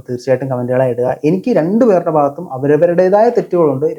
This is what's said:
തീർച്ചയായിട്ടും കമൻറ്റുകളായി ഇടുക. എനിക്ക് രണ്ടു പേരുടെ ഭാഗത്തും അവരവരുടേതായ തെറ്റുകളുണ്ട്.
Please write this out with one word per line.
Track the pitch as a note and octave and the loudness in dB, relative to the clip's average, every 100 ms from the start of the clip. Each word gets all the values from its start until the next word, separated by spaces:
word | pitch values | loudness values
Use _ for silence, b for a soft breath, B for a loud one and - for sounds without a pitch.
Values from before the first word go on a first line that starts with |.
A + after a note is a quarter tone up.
| B2+ | -8
തീർച്ചയായിട്ടും | B2 C3+ B2+ C3+ | -8 -2 -2 -2
കമൻറ്റുകളായി | B2 B2 B2+ C3 | -6 -2 0 0
ഇടുക. | A#2+ B2 C3+ | 0 -2 -2
എനിക്ക് | D3 F#3 B3 | -2 -2 0
രണ്ടു | G3+ E3 A3 A#3+ | 0 0 0 2
പേരുടെ | F3+ E3 | 2 0
ഭാഗത്തും | D#3 C#3+ C#3+ - | 0 0 -4 -12
അവരവരുടേതായ | C3 C#3+ D3 E3+ E3+ F#3 G3+ A#3 | -4 0 2 2 2 2 4 2
തെറ്റുകളുണ്ട്. | A3 E3 F3 D#3 C3+ D#3+ | 0 -2 0 0 0 -2